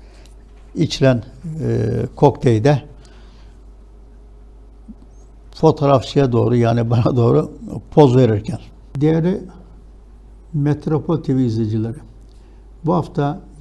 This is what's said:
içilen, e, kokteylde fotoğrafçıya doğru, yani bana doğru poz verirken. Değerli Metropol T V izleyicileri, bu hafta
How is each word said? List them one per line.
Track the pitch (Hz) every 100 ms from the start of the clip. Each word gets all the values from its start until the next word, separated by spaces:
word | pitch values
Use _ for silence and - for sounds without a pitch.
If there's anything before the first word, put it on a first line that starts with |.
| - - - - - - -
içilen, | - 160 - 135 120 - - 165 156
e, | 120 117 117 117 123 -
kokteylde | 143 - 135 110 131 139 - - - - - - - - - - - - - - - - - - - - - - - - - - -
fotoğrafçıya | - 156 156 139 135 - 147 139
doğru, | 117 110 120
yani | 117 117 113
bana | 117 120 127
doğru | 120 143 - - - - -
poz | - 143 127
verirken. | 120 104 104 - - - - 135
Değerli | 151 160 170 202 185 - - - - - - - - - -
Metropol | 147 147 147 - 151 - 156
T | - 131
V |
izleyicileri, | 127 110 107 110 113 113 - - - - - - - -
bu | 156
hafta | 180 - - 143 147 - -